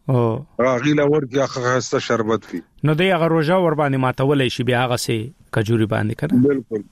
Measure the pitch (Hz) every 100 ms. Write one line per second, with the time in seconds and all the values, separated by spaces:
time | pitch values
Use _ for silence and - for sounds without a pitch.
0 | - 127 117 110 147 - 127 123 147 147
1 | 143 151 131 139 131 131 123 127 - 131
2 | - 117 110 110 - 127 - _ 147 156
3 | 190 175 165 160 151 190 170 151 143 135
4 | 127 127 135 143 123 - 120 120 127 123
5 | - 113 120 - - - 107 117 107 110
6 | 107 113 151 123 139 135 - 107 -